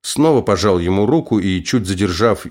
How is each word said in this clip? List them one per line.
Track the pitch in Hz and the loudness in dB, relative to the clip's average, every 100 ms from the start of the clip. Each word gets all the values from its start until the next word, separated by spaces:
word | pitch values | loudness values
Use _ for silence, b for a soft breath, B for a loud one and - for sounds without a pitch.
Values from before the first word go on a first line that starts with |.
снова | - - 156 135 | -8 0 2 2
пожал | 107 95 104 90 | 2 0 2 2
ему | 87 98 104 | 2 0 2
руку | 165 - 107 | 0 0 0
и, | 95 92 | 0 -2
чуть | - 123 95 | -2 -2 -2
задержав | 92 101 85 113 101 - | -2 -2 0 0 0 -6